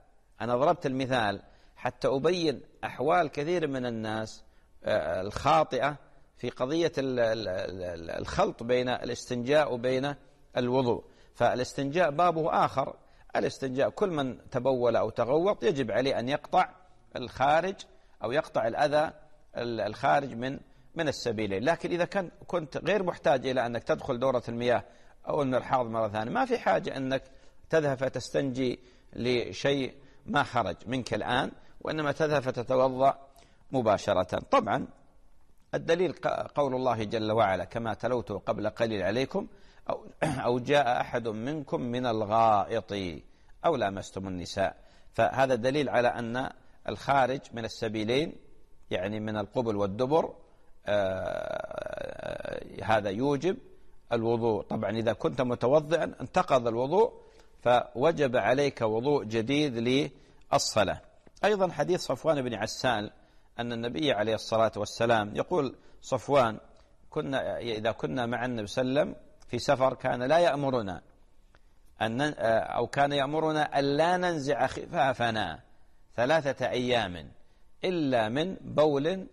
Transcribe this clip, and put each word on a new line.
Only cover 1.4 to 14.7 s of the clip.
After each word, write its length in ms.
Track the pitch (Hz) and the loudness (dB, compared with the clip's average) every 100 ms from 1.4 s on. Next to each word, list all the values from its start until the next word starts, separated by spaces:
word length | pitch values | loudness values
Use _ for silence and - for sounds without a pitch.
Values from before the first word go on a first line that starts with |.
| - - - - | -10 -20 -20 -8
حتى 320 | - - 127 | -8 -2 0
أبين 540 | 135 156 180 160 110 - - | 2 2 2 0 -2 -10 -12
أحوال 440 | 107 - 131 175 151 | -10 -4 2 2 2
كثير 400 | - 147 180 156 | -2 -2 0 0
من 180 | 135 123 | -2 -4
الناس، 580 | 113 110 110 110 - - - _ - | -4 -4 -4 -6 -12 -20 -20 _ -8
آه، 380 | - 104 78 92 | 0 0 0 -4
الخاطئة 760 | 95 - - 160 151 127 135 147 - - - - | -4 -2 2 4 2 0 -2 -4 -14 -20 -20 -10
في 120 | 123 | -10
قضية 420 | - 127 165 165 139 | -4 -2 0 0 0
ال-، 220 | 135 123 | -2 0
ال-، 280 | 113 113 101 | 0 0 -2
ال-، 360 | 95 - 92 | -4 -6 -6
ال-، 260 | 90 85 82 | -8 -8 -8
الخلط 540 | - - - 196 - | -8 -4 0 -2 -2
بين 260 | 117 127 123 | -2 0 0
الاستنجاء 840 | 123 120 117 - 123 120 151 143 | -4 -4 -8 -6 -6 2 2 2
وبين 420 | 120 123 131 143 143 - _ - - | 0 -2 -2 -2 -8 -14 _ -8 -4
الوضوء. 460 | 123 131 123 107 - - - - | 0 2 2 0 -4 -20 -20 0
فالاستنجاء 760 | 120 110 127 - 139 160 165 | 2 2 -2 -4 -4 0 0
بابه 540 | 143 175 160 160 196 165 | 4 2 2 0 2 2
آخر، 300 | 131 143 - - - - - | 0 -4 -8 -20 -20 -6 -2
الاستنجاء 540 | - - 135 127 110 | -2 -2 -4 0 0
كل 200 | - 202 | 0 -2
من 400 | 156 131 - - | 0 -4 -6 -6
تبول 460 | 127 131 | -2 0